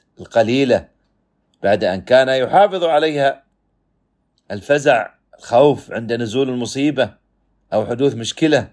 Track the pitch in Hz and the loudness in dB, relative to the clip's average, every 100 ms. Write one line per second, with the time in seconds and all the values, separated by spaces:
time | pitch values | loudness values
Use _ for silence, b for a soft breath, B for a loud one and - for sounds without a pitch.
0 | _ - - 117 110 127 135 104 - _ | _ -20 -4 0 0 2 2 0 -2 _
1 | _ _ _ _ _ _ 98 104 95 92 | _ _ _ _ _ _ -2 0 0 -4
2 | 87 127 131 131 123 175 202 190 170 151 | 2 2 2 0 0 2 2 2 0 0
3 | 156 147 139 - _ _ _ _ _ _ | 0 0 -2 -2 _ _ _ _ _ _
4 | _ _ _ _ - 101 - 147 147 123 | _ _ _ _ -14 -10 -2 0 2 2
5 | - _ _ _ - 120 147 127 - 104 | 0 _ _ _ 0 4 4 2 -4 -10
6 | 117 117 117 117 135 127 113 135 143 143 | -6 -4 -4 -2 -2 -4 -6 -4 -2 0
7 | 117 - _ _ _ _ - 107 107 117 | -4 -4 _ _ _ _ -6 -4 -4 -2
8 | 139 117 113 - 160 143 101 | -2 -2 -8 -2 0 0 -2